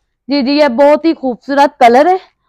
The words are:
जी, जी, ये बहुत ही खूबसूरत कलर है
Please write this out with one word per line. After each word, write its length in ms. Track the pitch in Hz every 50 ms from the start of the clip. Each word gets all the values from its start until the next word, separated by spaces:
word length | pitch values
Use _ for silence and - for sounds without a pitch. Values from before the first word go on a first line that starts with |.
| _ _ _ _ _ -
जी, 120 | 277 285
जी, 160 | 233 269 285 302
ये 80 | 302 285
बहुत 360 | 226 254 285 294 294 302 311
ही 100 | 330 320
खूबसूरत 600 | - - 262 226 - _ 262 277 277 277 302 - -
कलर 280 | 254 233 233 262 311 359
है 120 | 370 370 - _ _ _ _